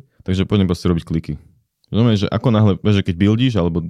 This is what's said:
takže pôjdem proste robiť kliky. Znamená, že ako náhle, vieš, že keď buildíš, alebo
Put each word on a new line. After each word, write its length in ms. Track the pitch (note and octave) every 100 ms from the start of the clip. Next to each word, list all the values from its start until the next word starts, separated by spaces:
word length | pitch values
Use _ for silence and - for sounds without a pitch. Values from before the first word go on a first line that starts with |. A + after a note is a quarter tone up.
| - _
takže 200 | - F#2
pôjdem 220 | F#2+ G#2+ F#2
proste 220 | F2+ F2
robiť 160 | E2+
kliky. 300 | - E2 D#2+ D2+ - _ _ _ _
Znamená, 280 | G2+ A#2+ G#2
že 80 | G2+
ako 220 | G#2 C3+
náhle, 220 | A2 G#2+ F#2
vieš, 180 | G#2 G2+
že 100 | G2
keď 100 | E2+
buildíš, 360 | G2+ A2+ C3
alebo 240 | A2 F2 E2+ E2